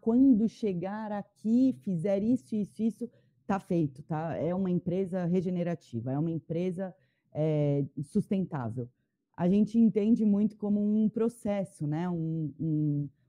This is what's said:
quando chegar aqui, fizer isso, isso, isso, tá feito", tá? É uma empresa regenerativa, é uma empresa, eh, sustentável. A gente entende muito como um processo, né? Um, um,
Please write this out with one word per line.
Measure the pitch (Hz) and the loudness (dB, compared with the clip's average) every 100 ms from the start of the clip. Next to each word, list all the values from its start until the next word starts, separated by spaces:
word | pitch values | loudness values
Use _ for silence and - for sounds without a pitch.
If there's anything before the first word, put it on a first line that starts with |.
quando | - 240 269 220 220 | 0 4 6 6 2
chegar | - 214 175 185 208 214 | -2 -4 -2 -4 -6 -6
aqui, | 208 196 _ 214 240 262 254 | -6 -8 _ 0 2 2 0
fizer | - 175 190 196 | -4 -2 0 0
isso, | 214 254 - 214 | 2 0 -2 -4
isso, | 196 - | -4 -2
isso, | 220 208 240 - _ _ - | -4 -4 -8 -14 _ _ -4
tá | 190 | -4
feito", | - 175 151 127 | 0 0 0 -4
tá? | - 156 160 87 | -8 -6 -4 -4
É | 147 | -2
uma | 185 190 | -2 -2
empresa | 180 175 180 196 185 175 | -2 -2 -2 -2 -2 0
regenerativa, | 185 180 180 175 170 - 117 120 | 0 0 -2 -2 -6 -8 -8 -4
é | 139 | -2
uma | 165 | -2
empresa, | 165 - 165 185 175 190 - _ _ _ | -4 -4 -4 -4 -4 -8 -12 _ _ _
eh, | - 156 151 147 143 143 - | -4 0 2 2 2 -2 -6
sustentável. | 147 214 - 196 175 147 120 123 120 _ _ _ _ - | -4 -2 0 -2 -2 -4 -6 -6 -10 _ _ _ _ -2
A | 175 | 2
gente | 202 214 233 | 4 4 4
entende | 226 214 208 240 214 | 4 4 2 4 4
muito | 202 214 - | 2 0 -2
como | 202 208 | -2 0
um | 208 214 214 | 2 2 0
processo, | 214 226 - 214 202 185 - 147 | 0 -2 -2 -4 -4 -4 -6 -4
né? | 151 180 | -2 -2
Um, | 175 160 160 151 - | -2 -2 -4 -4 -4
um, | 160 151 151 143 143 - | -2 0 0 0 -4 -10